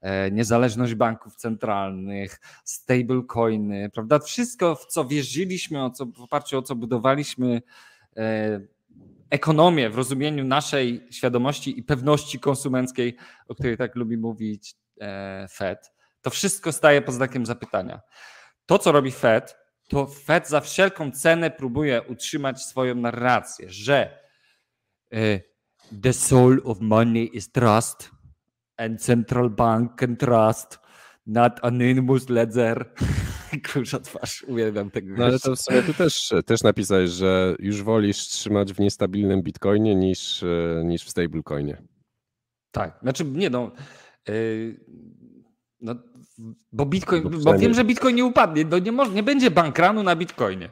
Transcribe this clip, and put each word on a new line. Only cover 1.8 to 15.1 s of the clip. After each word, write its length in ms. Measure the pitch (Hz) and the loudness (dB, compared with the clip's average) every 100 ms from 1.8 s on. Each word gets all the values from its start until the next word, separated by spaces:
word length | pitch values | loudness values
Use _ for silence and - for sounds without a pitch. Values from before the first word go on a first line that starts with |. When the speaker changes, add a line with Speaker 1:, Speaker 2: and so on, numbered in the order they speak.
| 98 95 95 101 98 - - - | -4 -8 -10 -8 -10 -12 -20 -20
Speaker 1:
stablecoiny, 1300 | - - _ 127 120 127 123 - 117 110 104 101 104 | -16 -16 _ 0 2 -2 -4 -2 0 0 -4 -6 -8
prawda? 260 | - 110 147 | -10 0 0
Wszystko, 560 | 147 - 240 - 180 156 | 0 -6 -8 -2 -2 -2
w 100 | - | -6
co 200 | - 135 | -6 -4
wierzyliśmy, 800 | 147 127 120 190 180 - 151 | -4 -4 -6 -6 -6 -8 -6
o 60 | 131 | -6
co, 160 | 120 127 | -8 -14
w 160 | 120 | -14
oparciu 360 | 123 147 139 135 | -6 -6 -4 -6
o 40 | |
co 140 | 127 127 | -6 -8
budowaliśmy, 880 | 113 120 120 139 147 - 127 120 - - - _ _ - | -4 -2 0 0 -2 -4 -2 -2 -6 -20 -20 _ _ -6
e, 420 | 110 110 107 104 98 _ _ - - _ _ | -4 -2 -2 -4 -8 _ _ -20 -20 _ _
ekonomię 600 | 147 - 151 170 165 117 | -4 0 6 6 6 0
w 60 | 110 | -2
rozumieniu 480 | 127 135 147 151 | -4 -2 -2 -2
naszej 640 | 131 135 143 143 127 120 - | 0 0 0 -2 -2 -4 -10
świadomości 680 | - 127 120 127 143 - 127 | -4 0 0 0 -2 -6 -10
i 40 | |
pewności 560 | - 143 135 147 147 127 | -4 -2 2 2 0 -6
konsumenckiej, 760 | - 131 147 127 127 - 123 120 - - _ | -2 -2 -2 -2 -2 -2 -4 -4 -20 -20 _
o 80 | 123 | -6
której 220 | 135 113 | -4 -2
tak 180 | 123 123 | -4 -4
lubi 220 | 117 117 | -4 -4
mówić, 580 | 113 110 110 104 - - _ _ | -4 -6 -8 -8 -14 -20 _ _
e, 460 | 104 | -12